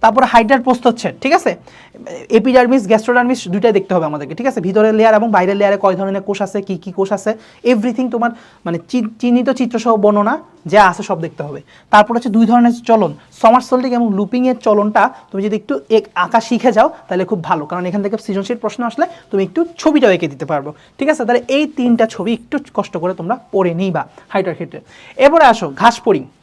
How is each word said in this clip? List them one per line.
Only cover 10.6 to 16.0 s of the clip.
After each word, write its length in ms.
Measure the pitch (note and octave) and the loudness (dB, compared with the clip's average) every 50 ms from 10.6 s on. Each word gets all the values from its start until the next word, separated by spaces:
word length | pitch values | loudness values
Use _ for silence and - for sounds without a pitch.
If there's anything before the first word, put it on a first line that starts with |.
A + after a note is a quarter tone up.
| _ | _
যা 220 | E3+ D3+ G#3 G#3 F#3 | 0 4 6 6 6
আছে 120 | F3 - G3+ | 4 0 -6
সব 180 | - G3+ E3 | -6 -6 -6
দেখতে 220 | E3 D#3+ - - D3+ | -6 -10 -8 -10 -12
হবে। 180 | D3 C#3+ C#3+ - _ - - _ _ | -12 -12 -14 -16 _ -20 -20 _ _
তারপর 240 | - G#3 G#3+ - A#3 | -2 -2 -2 0 -2
হচ্ছে 140 | A#3 A#3+ B3+ | -4 -4 -2
দুই 180 | F#3+ A3+ A3+ | 0 2 2
ধরনের 260 | G#3 A#3 A#3+ A#3+ A#3+ A#3+ A#3+ - | 4 4 4 4 4 2 -2 0
চলন, 280 | - A3+ A3 G3+ D#3+ D3 - _ _ _ - - | 0 2 2 2 0 -4 -8 _ _ _ 0 2
সমারসল্টিং 500 | A3 A#3 B3+ B3+ - - B3+ B3+ C4 A#3+ | 4 4 4 2 0 -2 -2 0 0 -2
এবং 160 | A#3+ A#3+ A3+ G3 | 0 0 0 0
লুপিংয়ের 420 | F#3+ G#3 F#3+ - B3 B3 B3+ B3 B3 - | -2 -2 -2 -2 0 0 0 -2 0 0
চলনটা 440 | A#3 G#3+ G#3 G3+ G#3 G#3+ A#3 G3+ B3 C4 - - _ | 0 2 2 2 0 2 2 0 0 -2 -8 -20 _
তুমি 120 | - G3 G3 | -10 -6 -4
যদি 140 | G#3+ G3+ | -4 -4
একটু 240 | G#3+ - - C#4 C4+ - _ | -4 -4 -4 -6 -6 -4 _
এক 140 | A3 A3 | 0 0